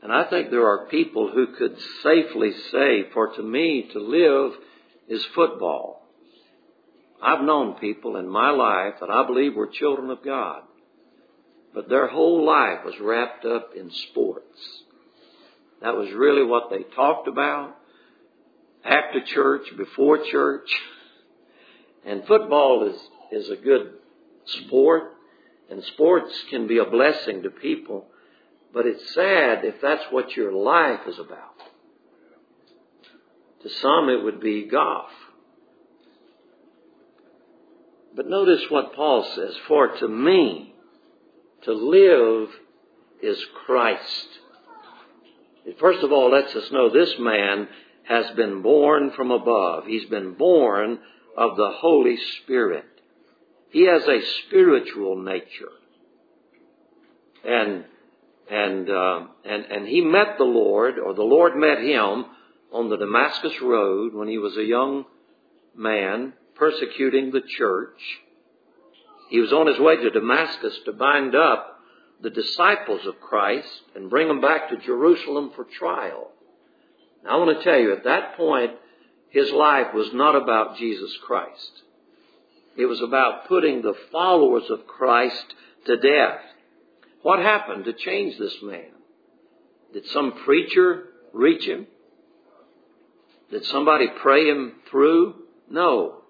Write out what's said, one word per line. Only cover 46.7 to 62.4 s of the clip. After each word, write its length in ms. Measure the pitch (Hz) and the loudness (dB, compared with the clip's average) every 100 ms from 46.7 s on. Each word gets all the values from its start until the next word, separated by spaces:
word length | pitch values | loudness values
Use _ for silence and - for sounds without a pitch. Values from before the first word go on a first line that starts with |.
know 160 | 139 117 | 2 4
this 320 | 120 170 - | 4 2 0
man 480 | 117 107 101 101 101 - _ _ | -2 0 0 -2 -6 -14 _ _
has 280 | - 117 110 - | -2 -2 -2 -2
been 240 | 110 98 | -2 -2
born 500 | 98 147 147 151 139 | 2 4 4 2 0
from 200 | 135 127 | -4 -2
above. 540 | 120 120 110 90 82 98 | 0 2 0 0 -4 -6
He's 200 | 110 98 | -8 -6
been 300 | 107 95 92 | -8 -8 -2
born 680 | 165 170 123 101 107 117 - _ _ - | 4 4 4 0 -2 -6 -12 _ _ -2
of 220 | 113 95 | -2 0
the 140 | 104 | -2
Holy 440 | - 165 151 123 113 | 0 4 4 4 0
Spirit. 840 | - - - 131 107 80 - _ _ _ _ _ _ _ _ | -6 -14 -4 -2 0 -4 -10 _ _ _ _ _ _ _ _
He 140 | 156 | 4
has 240 | 180 165 147 | 6 6 2
a 140 | 120 | 0
spiritual 960 | - - - 190 180 135 - 107 98 95 | -2 -10 0 6 6 6 0 -8 -6 -6
nature. 560 | 95 95 - - - - _ _ _ _ _ _ _ _ _ _ _ _ _ _ _ _ | -6 -8 -10 -20 -20 -20 _ _ _ _ _ _ _ _ _ _ _ _ _ _ _ _
And, 420 | 110 120 104 95 - _ _ _ _ _ - | -4 -2 -2 -6 -12 _ _ _ _ _ -8
and, 400 | 104 104 95 92 | -4 -2 -4 -4
uh, 380 | 95 92 87 85 _ 101 | 0 0 -2 -8 _ -10
and, 200 | 104 107 | -10 -8
and 220 | 104 101 | -10 -2
he 140 | 151 | 0
met 360 | 160 185 208 - | 4 2 2 2
the 60 | |
Lord, 560 | 127 117 101 101 120 123 | 2 4 2 2 0 -2
or 140 | 95 | -6
the 100 | 98 | -2
Lord 320 | 107 147 170 135 | 4 6 6 4
met 240 | 156 147 | 0 0
him 460 | 123 135 104 107 123 - | 0 0 0 -4 -8 -18